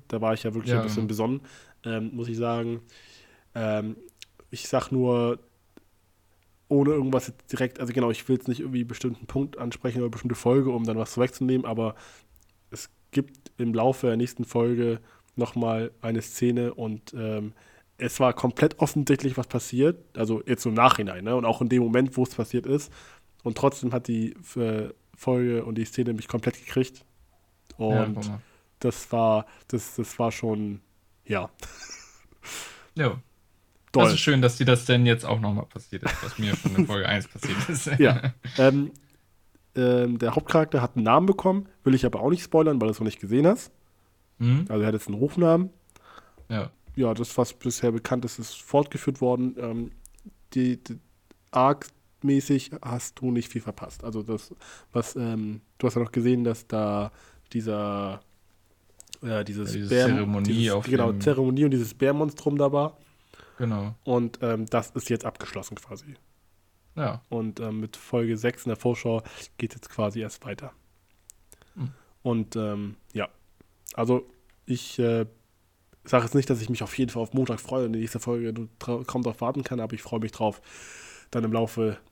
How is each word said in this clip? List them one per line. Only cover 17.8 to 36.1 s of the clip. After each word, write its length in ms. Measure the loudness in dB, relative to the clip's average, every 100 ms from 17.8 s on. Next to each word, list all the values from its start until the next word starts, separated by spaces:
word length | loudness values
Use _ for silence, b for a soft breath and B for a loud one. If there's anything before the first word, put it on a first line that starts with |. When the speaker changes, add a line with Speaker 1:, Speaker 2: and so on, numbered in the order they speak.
| _ -8
Speaker 1:
es 220 | -6 2
war 120 | 2
komplett 460 | 2 -2 2 2 2
offensichtlich, 580 | 0 2 2 2 0 -4
was 100 | -4
passiert, 500 | -4 -2 2 2 2 -6 -4
also 260 | -2 -2 -2
jetzt 160 | -2
so 60 | 0
im 40 |
Nachhinein, 500 | 6 6 6 -2 -6
ne, 120 | -2 0
und 80 |
auch 160 | 2 0
in 80 | 2
dem 140 | 4
Moment, 340 | 4 4 2 2
wo 60 |
es 120 | -2
passiert 320 | -2 -2 -2 0
ist, 260 | -2 -2 B B B B _
und 140 | -8 0
trotzdem 340 | 2 2 -2
hat 160 | -2 -2
die, 260 | -2 -2 -6 -10 -4
äh, 340 | -2 -2 -6 -12 _ -6
Folge 480 | 0 2 2 0
und 120 | -2 -4
die 80 |
Szene 280 | -4 -2 -2
mich 140 | -4 -4
komplett 300 | -4 -4 -6
gekriegt. 400 | -4 -2 -2 -6 _ _ _ _ _ _ -18 -4
Und 180 | 2
Speaker 2:
Ja, 120 | 2 2
guck 180 | -2
mal. 160 | -6 -8 b b b -4
Speaker 1:
das 340 | -4 -4 -4
war, 340 | 2 4 4 0 B -8
das, 280 | -6 -6 -8
das 220 | -6 -2
war 120 | -4
schon, 480 | -2 -2 -2 -4 -8 _ _ _ _ -6
ja. 240 | -4 -4 -10 B B B B B B _ _ B B B B B
Speaker 2:
Ja. 260 | -2 0 -2 -10 _ _ _ _ _ _
Speaker 1:
Toll. 120 | 6
Speaker 2:
Das 80 | 6
ist 60 | 6
schön, 200 | 4 6
dass 160 | 4 4
dir 80 |
das 200 | 4 4 6
denn 180 | 6 6
jetzt 180 | 4 0
auch 140 | -2
nochmal 260 | 0 -2 -4
passiert 360 | -12 -10 -6
ist, 180 | -4